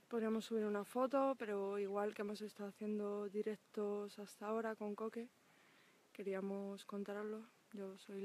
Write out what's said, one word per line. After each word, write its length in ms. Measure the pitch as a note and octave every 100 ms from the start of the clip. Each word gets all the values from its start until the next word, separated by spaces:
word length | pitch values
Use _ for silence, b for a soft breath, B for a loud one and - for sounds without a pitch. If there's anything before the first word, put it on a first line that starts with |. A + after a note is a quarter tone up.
| -
podríamos 360 | A#3 A3 A3+
subir 200 | - A3+
una 200 | G#3+ G3+
foto, 500 | G3 A#3+ B3+ C#4 C4+ C4
pero 400 | G#3+ G3+ G3 G3+
igual 360 | G3 G3+ G#3
que 80 | G#3+
hemos 180 | G#3 G#3
estado 280 | G#3 - G3+
haciendo 600 | - G#3+ G#3 G3+ G#3 G#3
directos 920 | G#3 G#3+ G#3 _ G#3+ G#3 G#3 G3+ -
hasta 280 | G3+ - G#3
ahora 300 | A3+ A3 G#3+
con 180 | G#3
Coque, 340 | G#3 A3 A#3 A#3+ _ B B B B B B B
queríamos 720 | - G3 F#3+ G3 G3 G3 G3
contaroslo. 580 | - G3+ G3+ G3+ G#3+ A3 A3+ - _
Yo 260 | G3+ F#3+ G3
soy 240 | - G3